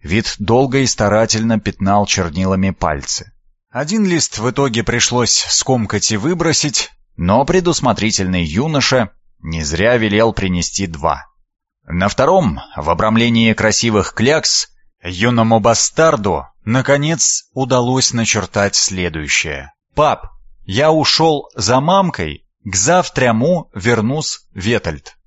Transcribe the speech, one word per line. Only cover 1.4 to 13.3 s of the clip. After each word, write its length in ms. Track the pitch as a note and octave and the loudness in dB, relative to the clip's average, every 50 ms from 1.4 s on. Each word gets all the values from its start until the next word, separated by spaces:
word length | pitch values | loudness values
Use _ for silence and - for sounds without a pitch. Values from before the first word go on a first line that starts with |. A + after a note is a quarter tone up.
| A2+ A2+ A2+ G#2+ | 0 0 0 0
пятнал 460 | - G#2 F#2+ - G2 G2 G2+ G#2 G#2 | 0 -4 -4 -2 0 2 2 2 2
чернилами 640 | - - - F#2 E2+ D2+ F2 F#2 F#2+ G2 F#2+ F#2+ F#2+ | 0 0 -2 -2 -2 -2 -2 0 0 0 2 0 0
пальцы. 640 | F#2 _ - E2 D2+ C#2+ C2+ - - - - - _ _ _ _ _ _ _ _ | -2 _ -2 -2 -2 -4 -6 -6 -8 -8 -8 -12 _ _ _ _ _ _ _ _
Один 340 | _ B2 C#3+ D#3 G3 A3+ G#3 | _ -8 -6 -2 -2 0 0
лист 320 | F#3+ F3 D#3+ C#3 - - - | 2 2 0 -2 -2 -6 -4
в 100 | G#2+ B2 | -4 -4
итоге 320 | A2+ - C#3 C3+ A2+ A2+ A2 | 0 0 -2 0 0 -2 -2
пришлось 500 | - - A#2 - - B2 B2 A#2+ G#2+ - - - - | -2 0 0 0 0 0 0 0 0 0 -2 -2 -2
скомкать 640 | - - - - C3 B2 A2 F#2 - G#2 - - | -2 -2 0 0 0 0 0 -2 -2 -2 -2 -2
и 60 | A2 G#2 | -2 -2
выбросить, 760 | G2 D3+ F#3 E3+ E3+ E3+ D3 - - D3 A2 - - - - _ _ _ _ - | -2 -2 -2 0 0 0 0 0 -2 -2 -2 -4 -6 -6 -12 _ _ _ _ -4
но 260 | E2+ F2 G2+ A#2+ C#3 | 0 2 2 2 2
предусмотрительный 1000 | - E3+ F#3 F3 F3 E3 - - B2 G#2+ - G2+ A2 G#2+ - G2 F2+ F#2 F2+ F2 | 2 0 2 2 2 0 0 0 0 0 0 0 -2 0 -2 -2 0 0 -2 -2
юноша 680 | D#2+ D2+ G2 C3+ D#3+ D#3 C#3 A#2+ - C3+ C3 A2+ G2 - _ _ _ _ _ | 0 0 -2 -2 0 0 0 0 2 2 0 0 -2 -6 _ _ _ _ _
не 240 | - - E2 E2 D#2+ | -10 -8 -6 -6 -4
зря 340 | D2 D#2 D#2+ G2 A2+ B2 B2 | -4 -2 0 2 2 2 2
велел 340 | A2 G#2+ G2+ G#2+ A2+ A2+ | 2 2 2 4 2 2
принести 540 | G#2 - G2+ F#2+ F2+ F2 E2+ - - - G2 | 2 -2 -2 -2 -2 -2 -2 -4 -4 -6 -6
два. 400 | F#2 E2 D2+ D2+ D#2+ D2 C#2+ - _ _ _ _ _ _ _ _ _ _ _ _ - | -6 -6 -4 -2 -2 -2 -2 -8 _ _ _ _ _ _ _ _ _ _ _ _ -6
На 200 | E2+ F2 F#2 G#2 | -2 0 0 0
втором, 520 | - - B2+ D3 F3+ F#3+ F3 G#2+ D2 C2 - - - - | 2 2 2 4 4 4 2 0 -2 -4 -10 -14 -12 -8
в 140 | D2 D2+ | -2 -2
обрамлении 600 | E2+ E2 G2 A2 G#2+ A2+ A#2 A#2+ | 0 2 2 2 2 2 2 4